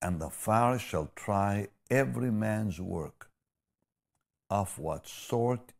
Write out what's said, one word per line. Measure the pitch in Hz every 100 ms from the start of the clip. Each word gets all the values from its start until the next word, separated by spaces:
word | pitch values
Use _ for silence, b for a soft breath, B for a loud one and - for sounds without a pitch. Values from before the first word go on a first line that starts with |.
and | 90 85
the | 78
fire | - - 110 120 123
shall | - 80 76 -
try | - 98 101 101 98 _ -
every | 131 127 120 123
man's | 107 110 107 107 85
work, | 92 87 73 - - _ _ _ _ _ _ _ _ _ _ _ -
of | 101 95 -
what | 78 76 -
sort | - - 120 120 123 -